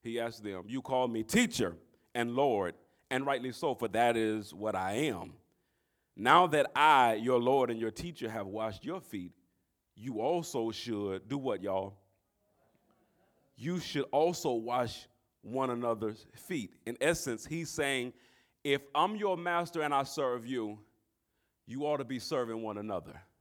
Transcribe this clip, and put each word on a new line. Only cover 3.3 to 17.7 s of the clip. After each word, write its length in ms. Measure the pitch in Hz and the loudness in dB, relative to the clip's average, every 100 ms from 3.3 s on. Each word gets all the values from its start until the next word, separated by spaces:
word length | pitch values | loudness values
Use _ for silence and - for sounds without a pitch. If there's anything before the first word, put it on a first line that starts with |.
| 139 127 | -2 -4
so, 200 | 117 165 | -4 -4
for 140 | 127 113 | -2 -2
that 300 | 101 120 117 | 4 4 4
is 360 | 110 107 101 | 2 0 -6
what 220 | 85 104 98 | -6 -4 -2
I 200 | 92 104 151 | -2 0 -2
am. 220 | 95 90 - _ _ _ _ _ _ _ - | -4 -8 -16 _ _ _ _ _ _ _ -2
Now 300 | 110 156 180 | 6 8 8
that 220 | 151 135 - | 4 2 6
I, 380 | 151 143 123 | 8 10 8
your 260 | 110 117 123 | 4 2 2
Lord 300 | 120 135 123 | 4 4 2
and 100 | 113 | 0
your 120 | 113 | -4
teacher, 380 | 110 170 165 117 | -4 -10 -8 -6
have 180 | 110 98 | -6 -6
washed 360 | 104 110 104 | -4 -6 -6
your 160 | - 185 | -8 -10
feet, 320 | - 104 90 _ _ _ _ _ _ - | -8 -10 -10 _ _ _ _ _ _ -14
you 240 | 113 110 | -8 -2
also 520 | 120 175 170 131 113 | 0 0 -2 -2 -2
should" 580 | 107 120 107 101 95 95 | -4 -4 -2 -2 -4 -4
do 80 | 139 | -4
what, 240 | 131 101 | -2 -4
y'all? 320 | 98 95 98 101 _ _ _ _ _ _ _ _ _ _ _ _ _ _ _ - | -2 -2 -4 -10 _ _ _ _ _ _ _ _ _ _ _ _ _ _ _ -10
You 240 | 123 180 | -4 -4
should 260 | - 147 - | -2 -4 0
also 400 | 139 165 175 156 | 2 2 2 -2
wash 540 | 123 113 123 120 - - _ _ _ | -2 0 0 0 -4 -16 _ _ _
one 280 | 95 127 131 | -8 -2 -2
another's 560 | 120 120 113 107 110 - - | 0 0 0 -2 -6 -16 -20
feet. 380 | - 170 98 - - | -6 -6 -6 -10 -12
In 120 | 123 | -2
essence, 460 | 143 170 - 113 - | 0 0 -2 -6 -6
he's 240 | 160 | -8
saying, 440 | 160 | -8